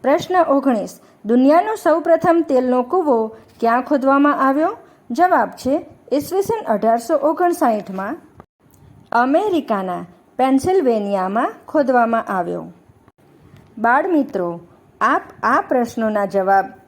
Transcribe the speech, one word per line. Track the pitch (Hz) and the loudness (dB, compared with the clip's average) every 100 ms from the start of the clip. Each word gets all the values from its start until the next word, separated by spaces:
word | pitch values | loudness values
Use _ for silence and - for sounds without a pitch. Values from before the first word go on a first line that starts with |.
પ્રશ્ન | 240 330 - 359 | 0 -2 0 0
ઓગણીસ, | 320 277 277 220 180 - _ _ | 2 0 0 -2 -4 -14 _ _
દુનિયાનો | 208 247 262 320 427 440 | 0 2 4 4 2 -2
સૌપ્રથમ | 339 320 330 320 370 339 | 0 0 2 2 4 2
તેલનો | 320 254 254 254 | 2 0 2 -2
કૂવો | 247 370 302 233 220 - - - | 0 0 2 0 0 -8 -20 -4
ક્યાં | 226 240 | 0 0
ખોદવામાં | 262 285 269 277 285 277 269 | 0 0 2 4 2 2 0
આવ્યો? | 269 339 453 - _ _ | 2 -2 -4 -18 _ _
જવાબ | 240 359 311 196 | 0 2 2 0
છે, | - 254 311 - - - | -4 -4 -4 -6 -20 -4
ઈસવીસન | 277 285 370 381 440 - | -4 -2 -4 -2 -4 -2
અઢારસો | 208 220 233 - | 0 2 0 0
ઓગણસાઠમાં | 302 285 311 349 339 277 214 196 190 202 339 - - - _ _ _ - - _ | 0 0 0 0 2 0 0 -6 -10 -10 -12 -16 -20 -20 _ _ _ -20 -20 _
અમેરિકાના | 233 254 311 427 339 - 202 185 175 175 _ _ - | 0 2 2 2 -2 -2 -4 -4 -8 -10 _ _ -2
પેન્સિલ્વેનિયામાં | 262 269 359 381 262 226 202 196 185 214 339 - - | 2 2 2 2 2 0 -2 -2 -2 -2 -2 -6 -2
ખોદવામાં | 311 269 247 233 226 - | 0 2 2 2 -2 -2
આવ્યો. | 196 175 175 165 175 _ _ _ _ _ _ _ - _ - | -4 -4 -8 -10 -18 _ _ _ _ _ _ _ -20 _ -4
બાળમિત્રો, | 233 262 381 320 269 190 175 170 - _ _ _ | 0 0 2 0 0 -4 -6 -8 -16 _ _ _
આપ | 220 330 - - | -2 -2 -4 -6
આ | 220 285 | -2 0
પ્રશ્નોના | 392 254 233 - 220 208 | 0 -2 -2 -4 -4 -2
જવાબ | 196 196 190 196 190 - | -2 -2 2 0 0 -14